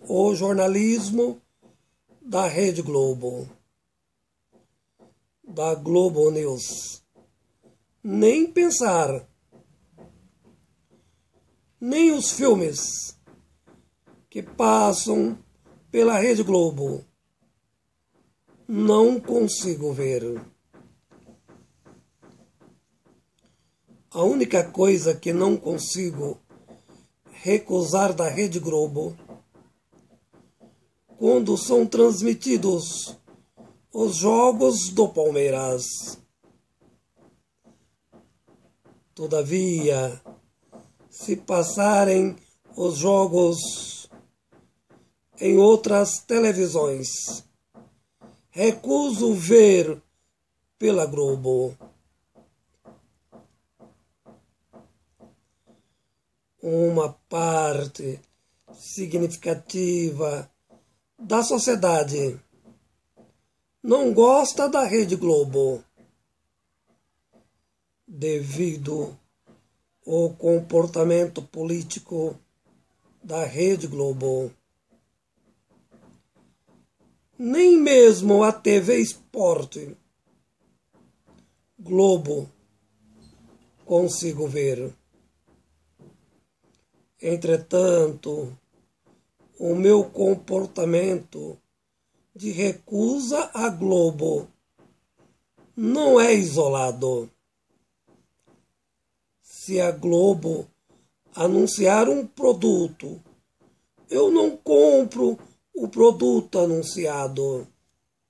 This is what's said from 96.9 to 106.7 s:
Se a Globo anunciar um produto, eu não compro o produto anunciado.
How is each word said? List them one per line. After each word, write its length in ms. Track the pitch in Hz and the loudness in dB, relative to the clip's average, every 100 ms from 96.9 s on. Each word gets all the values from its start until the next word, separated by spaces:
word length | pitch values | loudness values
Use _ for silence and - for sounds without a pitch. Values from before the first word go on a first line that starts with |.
| 120 131 123 113 _ _ _ _ _ _ _ _ _ _ _ _ _ _ _ _ _ _ _ _ _ | -4 -4 -4 -6 _ _ _ _ _ _ _ _ _ _ _ _ _ _ _ _ _ _ _ _ _
Se 380 | _ - - 185 | _ -20 -6 -2
a 100 | 175 | -2
Globo 800 | 151 170 170 196 185 165 156 - _ _ _ _ _ _ | -2 0 2 2 2 -2 -8 -10 _ _ _ _ _ _
anunciar 760 | - 175 196 214 - 185 214 240 | -4 0 2 0 2 2 4 2
um 160 | 285 | 0
produto, 960 | 226 - 269 190 220 185 170 - 139 170 - _ _ _ _ _ _ _ - | -4 -2 0 2 2 2 0 -6 -16 -16 -20 _ _ _ _ _ _ _ -4
eu 220 | 269 - | 0 4
não 260 | 330 311 294 | 4 2 -2
compro 800 | - 285 302 277 233 226 240 226 - _ _ | 2 6 6 6 2 -2 -2 -4 -10 _ _
o 140 | 330 220 | -10 -6
produto 720 | 233 233 175 247 233 - 190 | 4 6 6 2 0 0 0
anunciado. 1080 | 175 | 0